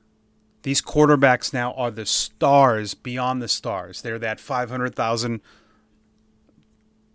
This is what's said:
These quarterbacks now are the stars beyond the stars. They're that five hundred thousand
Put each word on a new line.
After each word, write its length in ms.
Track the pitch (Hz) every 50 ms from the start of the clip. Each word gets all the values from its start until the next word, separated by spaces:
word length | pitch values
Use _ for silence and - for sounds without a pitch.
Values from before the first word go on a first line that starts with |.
| _ _ _ _ _ _ _ _ _ _ _ _ -
These 180 | 135 135 -
quarterbacks 720 | - - - 147 151 147 147 135 139 131 123 120 - - -
now 200 | 123 123 123 -
are 160 | 131 123 120
the 160 | 107 113 107
stars 880 | - - - - - - _ 165 139 143 139 139 127 113 107 107 101 -
beyond 460 | - - 127 123 127 127 127 127 127
the 60 | 120
stars. 540 | 110 - - - 123 104 92 90 90 92 -
They're 180 | - 117 113 113
that 200 | 113 110 107 -
five 320 | - - 139 123 123 110
hundred 240 | 127 123 123 127 117
thousand 460 | - 120 113 117 113 120 120 117 110 - _ _ _ _ _ _ _ _ _ _ _ _ _ _ _ _ _ _ _ _ _ _ _ _ _ _ _ _ _ _ _ _ _